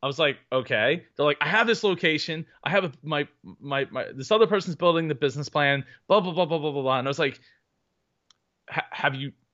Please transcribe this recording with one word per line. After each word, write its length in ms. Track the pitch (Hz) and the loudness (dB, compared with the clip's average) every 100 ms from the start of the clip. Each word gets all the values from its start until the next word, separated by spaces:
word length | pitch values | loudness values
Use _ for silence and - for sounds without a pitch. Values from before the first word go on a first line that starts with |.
I 40 | 135 | -6
was 120 | 135 | 0
like, 200 | 151 135 _ | 0 -2 _
"Okay." 520 | 131 123 117 113 170 - - | -2 0 2 2 0 -4 0
They're 100 | 147 | 0
like, 120 | 147 | 2
"I 80 | 147 | 2
have 180 | 202 226 | 2 2
this 160 | 220 | 2
location. 640 | 208 180 175 156 - 160 165 _ | 0 0 0 0 -2 -8 -10 _
I 80 | - | 0
have 140 | 190 | 0
a, 80 | 185 131 | 0 -8
my, 240 | 147 151 143 _ - 92 | -6 -4 -4 _ -20 -18
my, 280 | 143 139 135 | -6 -4 -4
my, 160 | 127 - | -6 -8
this 160 | 135 131 | -10 0
other 160 | 214 220 | 4 4
person's 300 | 196 185 156 | 2 -2 0
building 320 | 175 165 165 | 2 2 0
the 60 | |
business 340 | 139 143 135 147 | -2 -2 -2 -6
plan, 360 | - 143 139 131 - _ | 0 2 0 -4 -18 _
blah, 120 | 196 | 2
blah, 120 | 180 | 2
blah, 120 | 165 | -2
blah, 140 | 170 160 | 0 0
blah, 140 | 151 | -2
blah, 100 | 143 | -2
blah." 160 | 131 131 | 0 0
And 100 | 131 | 0
I 20 | |
was 80 | 143 | 0
like, 220 | 147 127 _ _ _ _ _ _ _ _ _ _ _ _ - | -2 -4 _ _ _ _ _ _ _ _ _ _ _ _ -10
"Ha-, 180 | - - | -8 -8
have 240 | - 147 | -4 -4
you 180 | 135 139 - _ | -2 -10 -12 _